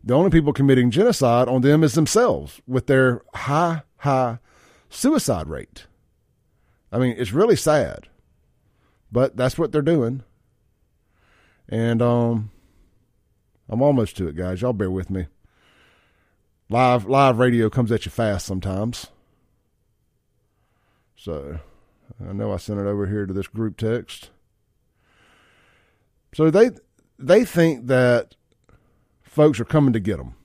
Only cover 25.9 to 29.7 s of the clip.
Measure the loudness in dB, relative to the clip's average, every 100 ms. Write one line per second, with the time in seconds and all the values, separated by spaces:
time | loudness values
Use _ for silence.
25.9 | _ _ _ _ 0 2 4 4 0 _
26.9 | _ _ _ 4 4 4 2 2 0 0
27.9 | 2 4 2 -2 _ _ _ _ _ _
28.9 | _ _ _ _ 2 2 2 0